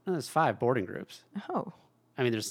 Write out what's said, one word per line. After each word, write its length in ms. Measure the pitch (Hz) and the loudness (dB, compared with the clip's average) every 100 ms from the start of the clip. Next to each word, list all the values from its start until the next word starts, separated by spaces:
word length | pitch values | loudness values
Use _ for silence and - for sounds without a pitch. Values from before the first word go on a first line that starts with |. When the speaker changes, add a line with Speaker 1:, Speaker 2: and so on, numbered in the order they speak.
| - | -4
Speaker 1:
No, 80 | |
there's 160 | 170 - | -2 0
five 300 | 156 151 104 | 2 4 4
boarding 260 | 123 127 92 | 2 2 0
groups. 360 | 98 - - _ 202 - | -6 -10 -16 _ -12 -6
Speaker 2:
Oh. 240 | 381 - - _ _ _ - | -6 -6 -12 _ _ _ -2
Speaker 1:
I 60 | |
mean, 80 | 123 | 0
there's 180 | 113 - | 0 -4